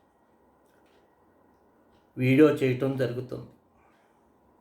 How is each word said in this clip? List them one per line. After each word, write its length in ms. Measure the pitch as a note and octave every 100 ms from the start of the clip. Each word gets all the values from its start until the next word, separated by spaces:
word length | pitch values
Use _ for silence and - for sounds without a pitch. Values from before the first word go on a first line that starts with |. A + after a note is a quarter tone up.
| _ _ _ _ _ _ _ _ _ _ _ _ _ _ _ _ _ _ _ _ _ -
వీడియో 320 | B2+ C3 D3+
చేయటం 460 | - C3 B2 C3+ C3+
జరుగుతుంది. 500 | A#2+ A#2+ B2+ B2+ - - _ _ _ _ _ _ _ _ _ _